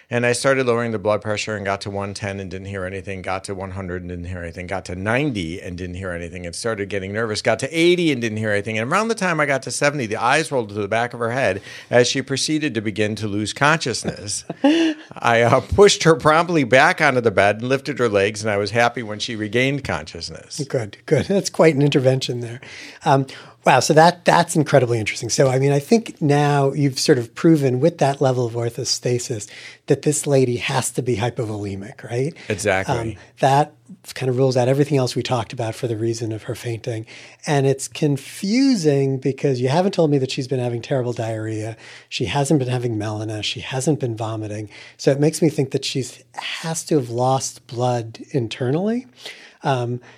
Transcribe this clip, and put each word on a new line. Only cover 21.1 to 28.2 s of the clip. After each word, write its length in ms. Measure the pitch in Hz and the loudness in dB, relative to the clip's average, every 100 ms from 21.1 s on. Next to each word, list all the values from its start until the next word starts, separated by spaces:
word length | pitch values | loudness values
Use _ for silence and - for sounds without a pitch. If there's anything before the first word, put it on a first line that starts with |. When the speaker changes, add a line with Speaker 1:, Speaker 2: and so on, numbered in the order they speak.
| 143 | 0
Speaker 2:
That's 260 | - 196 - | 2 0 0
quite 240 | - 165 | 4 4
an 80 | 139 | 6
intervention 580 | 143 143 127 131 - 123 | 4 4 2 2 -2 -6
there. 200 | 117 120 - - - - | -8 -12 -16 -18 -18 -4
Um, 220 | 160 139 131 - - - | 2 2 2 -8 -20 -2
wow, 140 | - 135 | 4 4
so 160 | - | 6
that, 300 | 156 170 175 | 8 6 6
that's 320 | - 156 170 165 | 2 4 4 0
incredibly 420 | 143 143 120 117 | 4 4 4 0
interesting. 300 | 107 - 117 | -2 -6 -4
So, 200 | - 139 | 2 2
I 100 | 131 | 4
mean, 120 | 139 | 2
I 80 | 143 | 2
think 420 | - 233 - - | 2 2 2 -2
now 520 | 151 143 143 143 139 | 2 4 4 2 2
you've 260 | 147 139 123 | 2 0 0
sort 200 | - 131 | 2 2
of 140 | 113 | 2
proven 440 | - 165 160 139 127 | 2 4 6 4 2
with 200 | 160 165 | 0 2
that 220 | 139 139 | 0 2